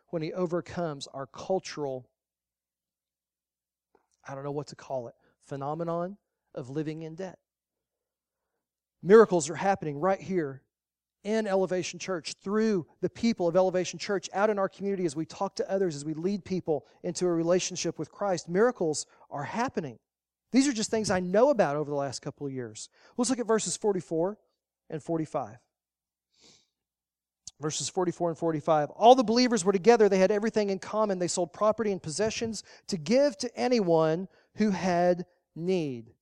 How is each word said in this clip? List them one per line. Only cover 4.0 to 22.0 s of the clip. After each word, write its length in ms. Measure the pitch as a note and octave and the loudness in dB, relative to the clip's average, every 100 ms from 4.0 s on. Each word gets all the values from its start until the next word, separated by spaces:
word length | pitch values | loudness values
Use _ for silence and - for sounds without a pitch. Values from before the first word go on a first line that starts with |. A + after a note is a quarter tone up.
| _ _ - | _ _ -16
I 80 | C#3 | -12
don't 80 | |
know 80 | C#3+ | -8
what 160 | C#3+ D3 | -8 -10
to 80 | - | -16
call 320 | - C3+ A#2 | -10 -8 -8
it, 80 | - _ _ - | -16 _ _ -14
phenomenon 720 | C#3 C#3 D#3+ E3+ E3+ F3+ G3+ _ _ _ | -8 -6 -6 -4 -4 -6 -10 _ _ _
of 160 | - B2+ | -14 -8
living 340 | C#3+ D3+ D#3 | -6 -6 -8
in 120 | D#3+ D#3+ | -12 -12
debt. 240 | F#3+ - _ _ _ _ _ _ _ _ _ _ _ _ _ _ _ - | -14 -14 _ _ _ _ _ _ _ _ _ _ _ _ _ _ _ -6
Miracles 480 | D#3 A3 G#3 F3+ D3 | 6 8 8 4 -2
are 60 | D3 | -2
happening 440 | F#3+ F#3+ D#3+ C#3+ | -2 0 -2 -2
right 200 | F3+ F#3+ | 0 0
here 420 | D#3 F#3 C#3+ C3 _ _ _ _ _ _ | -2 -4 -4 -8 _ _ _ _ _ _
in 240 | G3 A3 A3 | -4 -2 0
Elevation 500 | F#3+ F#3 F#3 - F3 | 0 0 -2 -4 -8
Church, 360 | - F3+ - - | -8 -6 -8 -12
through 420 | G3 G#3+ A3 G3 C#3 - | -4 0 2 0 -4 -8
the 100 | F3 | -8
people 380 | - A#3 A3 E3+ | -2 -2 0 2
of 80 | E3+ | 4
Elevation 420 | F#3 F3+ E3+ F3 | 4 2 -4 -6
Church, 320 | - G3 - | -6 -6 -4
out 160 | F#3 G#3+ | 0 0
in 100 | G3+ | 0
our 80 | F#3+ | -2
community 380 | - G3 G3 F3 | -4 -6 -2 -4
as 100 | C3+ | -4
we 100 | D#3+ | -8
talk 300 | - G3 - | -6 -6 -6
to 160 | - | -4
others, 240 | G3 F#3+ C#3+ | 0 -2 -4
as 80 | |
we 100 | D3 | -8
lead 300 | D3+ F3 G3+ | -4 -4 -4
people 420 | - F#3 E3 D3 - _ | -4 -6 -2 -4 -4 _
into 220 | F3+ E3+ F3+ | -8 -2 0
a 60 | |
relationship 640 | E3 E3 F3+ - F3+ F3 - | 0 2 2 0 -6 -6 -6
with 140 | D3+ | -10
Christ. 380 | - G3+ F3 - | -6 -4 -4 -2
Miracles 560 | F3+ A#3+ - E3 D3 - _ - | 2 2 2 -2 -2 -8 _ -14
are 140 | C#3 C#3 | -10 -6
happening. 520 | G3+ B3+ A3 D3 A2 _ _ _ _ _ | -4 -4 -4 -8 -12 _ _ _ _ _
These 160 | B3 C#4 | 2 2
are 60 | |
just 180 | A3 G#3+ | 0 -2
things 180 | A3+ G#3 | -2 0
I 120 | F#3 | -2
know 280 | F3+ G3 C4+ | 2 4 6
about 280 | B3 D#3+ D3 | 6 2 0
over 120 | C#3+ | -2
the 60 | |
last 260 | C#3+ | -4